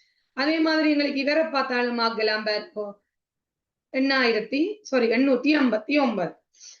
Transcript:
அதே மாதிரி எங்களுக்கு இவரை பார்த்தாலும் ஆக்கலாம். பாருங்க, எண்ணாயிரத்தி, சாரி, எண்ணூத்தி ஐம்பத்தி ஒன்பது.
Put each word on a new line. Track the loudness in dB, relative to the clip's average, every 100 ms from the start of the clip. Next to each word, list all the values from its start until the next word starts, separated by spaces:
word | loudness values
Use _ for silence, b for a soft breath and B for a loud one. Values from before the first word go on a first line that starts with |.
| _ _ _
அதே | -4 -2 0
மாதிரி | 2 2 2
எங்களுக்கு | 2 0 -2
இவரை | 0 0
பார்த்தாலும் | 0 -2 -2 -2 -2 -2
ஆக்கலாம். | -2 0 -2 -2
பாருங்க, | -2 -4 -6 -10 -10 -12 _ _ _ _ _ _ _ _ _
எண்ணாயிரத்தி, | -2 0 2 2 0 -2 -2 -2 -6
சாரி, | -4 0 2
எண்ணூத்தி | 2 2 2 2 2
ஐம்பத்தி | 2 0 0 0
ஒன்பது. | 2 0 -4 -8 _ _ B B